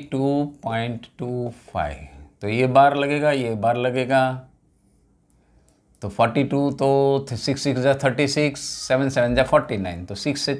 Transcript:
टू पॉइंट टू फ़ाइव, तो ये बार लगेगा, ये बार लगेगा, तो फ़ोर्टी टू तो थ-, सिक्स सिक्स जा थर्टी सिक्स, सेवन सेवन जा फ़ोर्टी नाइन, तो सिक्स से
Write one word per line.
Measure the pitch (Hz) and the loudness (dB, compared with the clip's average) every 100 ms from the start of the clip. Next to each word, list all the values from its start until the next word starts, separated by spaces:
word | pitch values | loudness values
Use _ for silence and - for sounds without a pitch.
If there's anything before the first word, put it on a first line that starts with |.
टू | 143 135 135 143 143 - | -2 -2 0 0 -2 -6
पॉइंट | 113 113 120 113 - - | -6 -4 -4 -8 -12 -10
टू | 123 123 120 - - | -8 -6 -6 -10 -10
फ़ाइव, | 92 76 69 76 - - _ | -6 -4 -6 -14 -20 -20 _
तो | 101 | -4
ये | 113 127 | 0 4
बार | 131 139 139 | 8 6 4
लगेगा, | 143 147 151 | 0 2 2
ये | 139 117 110 | 0 -2 0
बार | 113 120 | 0 2
लगेगा, | 127 127 127 135 131 131 - _ _ _ _ _ _ _ _ _ _ _ _ _ _ _ | 0 0 0 2 2 -2 -10 _ _ _ _ _ _ _ _ _ _ _ _ _ _ _
तो | 101 | -10
फ़ोर्टी | - 156 151 135 | 0 2 2 0
टू | 139 143 | 0 0
तो | 139 135 139 139 139 135 | 0 2 4 4 2 -2
थ-, | 117 | -6
सिक्स | - 139 | -4 -2
सिक्स | 143 127 | -2 0
जा | 127 - | 2 2
थर्टी | 139 127 143 | 0 0 0
सिक्स, | 147 147 139 - - - | 0 -2 -2 -10 -10 -2
सेवन | 131 139 | 0 2
सेवन | 135 120 123 | 2 2 2
जा | 131 | 4
फ़ोर्टी | 151 135 110 | 2 0 -4
नाइन, | 92 85 90 | -4 -6 -10
तो | 98 | -6
सिक्स | - 143 | -6 -4
से | - 139 | -4 -4